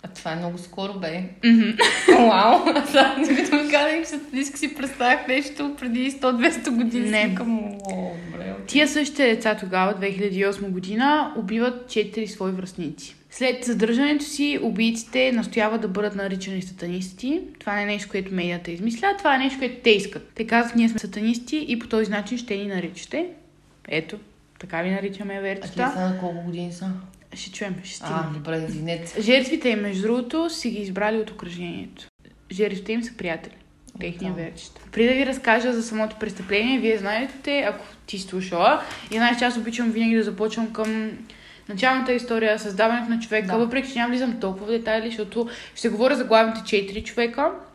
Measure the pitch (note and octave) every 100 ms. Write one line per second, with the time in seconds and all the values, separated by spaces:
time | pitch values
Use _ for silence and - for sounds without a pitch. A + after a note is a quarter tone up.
0 | - - F3 E3 F3 F3 - - G3 G3
1 | E3+ E3+ F#3 - A#3 A3+ G#3 A3+ A#4 -
2 | - D#4 A#3 F#3+ G#3+ F#4 E4+ D#4 - C#4
3 | C#4 C4 D#4+ C#4+ E4 D4 D4 C#4+ D4+ D#4+
4 | D#4+ D4 - B3+ C#4+ - D4 - C4 -
5 | B3 D4 - C4 D4 D4 C#4+ C#4+ B3 A#3
6 | C4 C#4 B3+ A#3+ E4 - D4+ A#3+ A#3+ A#3+
7 | G#3+ G#3+ G#3 F#3 A#3 A3 G#3 G3+ G3 F#3
8 | F3+ E3+ E3+ E3+ F#3 G3 - C#4 D4 D4+
9 | C#4+ - C4 A3 A3 G#3+ F#3+ F#3 F#3 G3
10 | G3 F#3+ G3+ F#3 G3 G3 G3 F#3 F#3 G#3+
11 | C4+ D4+ C#4 A#3 F#3+ A3 B3 A#3+ - A3
12 | G#3 A3+ G#3 - F#3+ F#3 F3+ - D#3+ -
13 | - - _ - B3+ B3 A#3+ G#3 A3 A#3
14 | C#4+ D4 - - D4 C#4+ A#3 F#3+ A3+ A3+
15 | - C4 C4 A#3+ F#3+ A3+ G#3+ A3 G#3+ F#3+
16 | G#3 G3 G3 F#3+ F#3+ F#3+ - - F3 F3+
17 | F#3 - B3 E4 F#4 - - G#3 G#3 G3+
18 | - G3 F#3 F#3 F3 F3 F3 E3+ A3 -
19 | G4 G4 D4+ C4 C4+ C4+ B3 B3 A#3+ G#3
20 | G3 - - - A3+ A#3 A#3 A#3 A3+ A3
21 | G3 G#3 A3 A#3+ - D#4 - A#3 - A3
22 | G#3 G3+ G3+ B3 - G3+ G3+ F#3 E3+ -
23 | - C#4+ F4+ - _ _ _ _ - D#3
24 | D#3+ G#3 - _ _ _ - E3 F3+ F#3+
25 | G3 G3 G3 G3 G3 G3 G3 - B3+ F#3
26 | F#3 F#3 F3+ E3+ F3 E3+ F3 F3 F#3+ F#3
27 | - - _ - - - G3+ F3 - -
28 | D#3 D#3+ D#3 D3+ D3+ D#3+ D#3+ D#3 D#3+ E3+
29 | E3+ - G#3+ C4 B3+ D#4+ B3+ G#3+ G#3 F#3+
30 | G#3+ A#3+ A#3+ D#4+ E4 E4 A#3+ G3 G3 F#3
31 | G#3+ A3 G#3+ - F3+ F3 F3 F3 F#3 -
32 | - _ - _ _ F#3+ G#3 F#3+ F#3+ A3+
33 | A3+ - F3+ D#3+ - - _ _ - -
34 | F3 E3+ F#3 E3 D#3+ - - - - -
35 | A#3 C4 C4 C4 - A3+ A#3+ A#3 A3+ A3
36 | G#3+ - G#3+ F#3+ F#3 G3+ A#3 C4 A3 A3
37 | G3 A3 C4+ - D4 C#4+ G#3+ - - -
38 | - G3 - F#3 F#3 E3+ G#3 D4+ - -
39 | - A3 A#3+ B3 B3 A#3+ A3 A#3 A#3 A3
40 | A3+ A3+ G#3 F#3 A3 A3+ A3 A3 A3 A3
41 | A3 - - - - - - G3+ B3+ C4
42 | B3+ B3 A#3+ A3+ A3 G#3+ G#3+ F#3+ A3+ A#3+
43 | A#3 A3+ - G#3+ F#3+ A3 A#3 C4 C4 A#3+
44 | A#3+ B3 B3+ - F#3+ F#3+ G#3 A#3 A3+ A3
45 | A3+ A3+ G3+ A#3+ A#3 - - - A#3 G#3
46 | B3+ C#4 B3 A3 A3+ A3+ - G#3 G3 A3
47 | - - A#3 A#3 D#4 F#4+ -